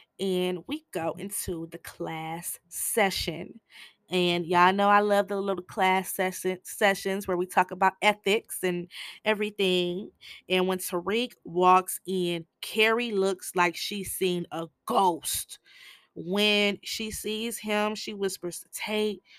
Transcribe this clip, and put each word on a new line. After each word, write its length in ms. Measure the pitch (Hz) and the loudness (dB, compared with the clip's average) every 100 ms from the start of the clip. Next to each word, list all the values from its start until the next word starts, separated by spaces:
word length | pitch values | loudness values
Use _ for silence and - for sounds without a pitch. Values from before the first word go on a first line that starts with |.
| _ - | _ -4
and 440 | 196 180 180 180 - | 0 0 0 -2 -6
we 180 | 302 - | -10 -8
go 220 | 170 165 - | -6 -4 -6
into 500 | 196 - - 165 165 | -8 -8 -6 -8 -8
the 60 | 170 | -12
class 800 | - - 170 160 160 165 - - _ | -14 -10 -8 -6 -8 -8 -10 -12 _
session. 920 | - - 233 196 - - 156 - - _ - - _ _ | -8 -2 2 2 0 -4 -6 -10 -16 _ -20 -20 _ _
And 360 | 180 175 175 165 | 0 2 2 2
y'all 280 | 175 180 | 6 6
know 160 | 196 202 | 6 6
I 100 | 208 | 6
love 300 | 208 202 202 | 6 2 2
the 100 | 202 | -2
little 240 | 202 185 | -2 -4
class 500 | - - 190 190 185 | -6 0 2 2 0
session, 460 | - 185 185 185 185 | -2 -4 -2 -4 -6
sessions 640 | - - 202 190 196 196 202 | -8 0 2 2 -2 -4 -2
where 100 | 180 | -2
we 80 | 180 | 0
talk 260 | - 185 | 2 0
about 220 | 185 190 - | 2 0 2
ethics 580 | 208 208 196 220 - - | 2 2 0 0 -2 -4
and 260 | 185 175 175 - - - | -2 -2 -6 -12 -16 -6
everything. 880 | 208 208 214 208 190 180 175 180 220 - - - - | -2 0 -2 0 2 2 0 -4 -8 -16 -20 -18 -2
And 180 | 185 185 | 2 2
when 120 | 185 | 0
Tariq 520 | - 175 180 220 247 - - | -4 -4 -2 -2 -2 -8 -6
walks 560 | 170 180 185 180 - - | 4 6 6 4 -6 -4
in, 400 | 185 175 170 165 _ | -2 -2 -4 -8 _
Carrie 520 | - 220 220 226 240 | -4 2 4 2 0
looks 400 | 202 190 190 - 185 | 0 0 -2 -2 0
like 200 | 175 - | 0 0
she's 360 | - 208 185 | -6 -6 -8
seen 340 | - 185 175 - | -2 -2 -2 -4
a 160 | 160 165 _ - | -8 -10 _ -2
ghost. 720 | 240 190 165 - - - - _ - - - _ | 2 4 2 -4 -6 -8 -16 _ -20 -20 -20 _
When 640 | - 165 202 208 208 202 202 | -12 -4 0 2 4 2 0
she 260 | - - 220 | -6 -8 -6
sees 480 | - 214 214 233 226 | -6 -6 -4 -4 -6
him, 380 | 214 208 214 214 | -2 0 0 -4
she 180 | - | -8
whispers 460 | 208 196 - 175 - | -4 -4 -4 -8 -10
to 80 | - | -14
Tate, 500 | - - 214 214 190 _ | -12 -6 -2 -2 -4 _